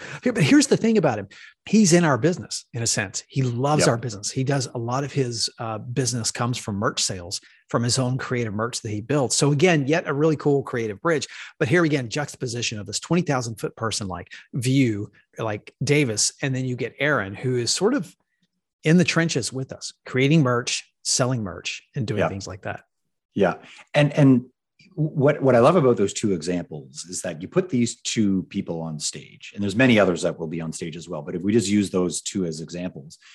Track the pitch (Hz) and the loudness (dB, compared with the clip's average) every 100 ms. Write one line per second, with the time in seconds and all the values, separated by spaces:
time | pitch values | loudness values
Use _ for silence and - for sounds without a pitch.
0 | - - 247 233 139 294 - 202 226 220 | -10 -6 -2 2 4 6 4 2 2 2
1 | 156 110 95 - - _ - 214 202 175 | 2 0 -6 -14 -20 _ 2 4 6 6
2 | 165 127 143 175 101 - - 117 117 - | 4 2 2 -2 -6 -12 -10 -4 -2 -2
3 | 101 - - 139 127 117 139 151 165 117 | -4 -8 -6 -2 -2 0 0 2 2 2
4 | 123 101 101 - 131 139 120 123 117 127 | -4 -8 -8 -4 -2 -2 -2 -6 -4 -4
5 | 139 147 123 117 - - 113 110 120 123 | -2 -2 -2 -2 -6 -6 -8 -8 -4 -2
6 | 123 120 110 - 123 120 - 101 120 - | -2 -2 -4 -2 -2 -2 -6 -2 -2 -2
7 | - 95 85 - - _ _ 135 120 123 | -4 -4 -8 -10 -12 _ _ -2 0 0
8 | 123 127 - 123 113 101 117 - 113 104 | 0 -2 -2 -2 -2 -2 -4 -4 -6 -6
9 | 117 147 120 - 143 147 185 165 131 160 | -2 0 0 2 2 4 4 4 2 0
10 | - 143 160 147 147 139 131 127 110 98 | 0 0 2 2 2 2 0 -4 -4 -2
11 | 160 151 - - - - 135 175 160 143 | 0 0 -2 -10 -18 -4 2 4 4 2
12 | 117 147 143 - 127 117 113 107 101 - | -2 -6 -6 -8 -8 -4 -4 -6 -8 -8
13 | - 170 175 131 117 110 156 - 110 - | 0 0 2 0 -2 -6 -8 -4 -4 -4
14 | 98 87 - - - 151 120 135 127 101 | -6 -6 -8 -16 -10 -4 2 4 4 0
15 | 104 _ _ - 113 104 - - 135 143 | -6 _ _ -8 -6 -6 -10 -6 0 2
16 | 135 107 - - 139 131 131 123 117 - | 2 0 -2 -2 -4 -2 -4 -4 -8 -4
17 | 143 135 98 95 127 127 117 - 196 269 | 0 0 -2 -4 -2 -2 -2 0 0 0
18 | 160 _ _ _ _ _ _ _ 151 175 | -4 _ _ _ _ _ _ _ 4 4
19 | 170 165 165 143 107 127 135 - - - | 4 2 0 -2 -4 -6 -8 -12 -14 -16
20 | - 127 139 160 127 120 120 - - _ | -4 2 4 6 4 2 0 -6 -8 _
21 | - - 127 127 98 80 - - - 143 | -4 0 0 0 -4 -8 -10 -10 -10 -6
22 | 110 104 87 95 92 92 107 - _ _ | -4 0 -2 -2 -10 -12 -10 -12 _ _
23 | _ _ _ - 92 82 - - - 143 | _ _ _ 0 0 0 -10 -20 -2 2
24 | 143 - 139 123 123 _ _ _ _ - | 2 6 6 6 2 _ _ _ _ -6
25 | 156 156 127 - 135 120 127 180 131 117 | -4 2 2 4 4 6 6 6 4 4
26 | 98 - 107 90 78 87 85 78 65 69 | 0 -2 -2 -2 -2 -4 -6 -12 -14 -16
27 | 82 90 90 78 92 180 180 123 117 - | -12 -10 -8 -10 -4 -2 0 0 -2 -4
28 | - - 101 95 82 98 92 85 80 76 | -6 0 0 0 -2 -6 -6 -8 -8 -8
29 | - 78 60 - - - 101 98 131 110 | -8 -10 -16 -20 -16 -6 -4 2 6 6
30 | 92 82 85 80 80 80 80 - 85 82 | 6 2 -2 -4 -6 -6 -8 -8 -10 -10
31 | 82 80 76 87 95 113 95 104 92 95 | -12 -12 -8 -4 0 2 4 2 2 0
32 | 90 78 - 101 87 76 78 87 90 78 | -2 -4 -6 -4 -4 -6 -10 -8 -10 -12
33 | 151 - - | -18 -20 -20